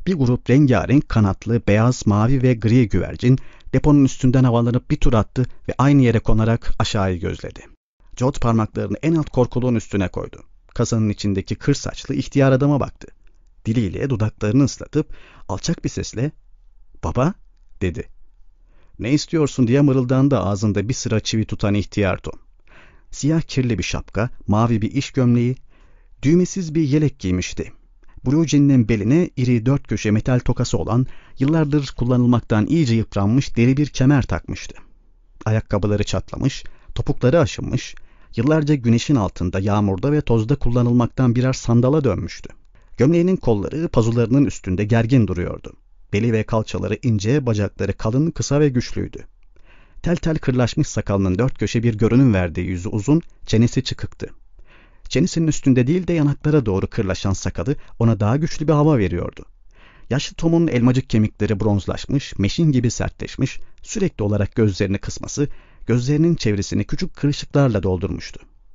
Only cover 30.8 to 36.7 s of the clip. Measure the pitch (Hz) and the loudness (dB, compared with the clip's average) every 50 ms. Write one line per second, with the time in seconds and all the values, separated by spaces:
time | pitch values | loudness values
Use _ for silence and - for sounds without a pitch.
30.8 | - 82 110 127 131 - - - - - - - 131 143 165 160 156 143 147 151 | -2 0 0 0 0 -2 -6 -12 -16 -12 -6 -2 0 2 2 2 2 2 0 0
31.8 | 139 - - - 120 123 123 123 123 120 123 117 - - 113 107 - - 160 170 | -2 -2 -6 -4 -2 0 2 2 4 4 4 2 2 0 0 0 2 2 2 2
32.8 | 147 117 113 113 104 - - 101 98 101 120 139 - - - 117 117 127 135 143 | 2 2 2 0 0 -2 -2 -2 0 2 2 2 0 0 0 2 2 2 2 2
33.8 | 147 - - - 127 139 147 131 104 - 87 78 - - - - - - - - | 0 -2 0 2 4 4 4 4 2 0 -4 -6 -6 -8 -10 -10 -12 -14 -16 -18
34.8 | - - - - _ _ _ _ _ _ - - - 110 110 110 - - 110 98 | -20 -20 -20 -20 _ _ _ _ _ _ -16 -8 -4 -2 -2 -2 -2 -2 -2 -2
35.8 | 98 104 104 101 104 - - 95 - - - - - 139 - - - - | 0 0 0 -2 -2 -2 -4 -6 -6 -6 -6 -2 -2 -2 -2 -4 -10 -14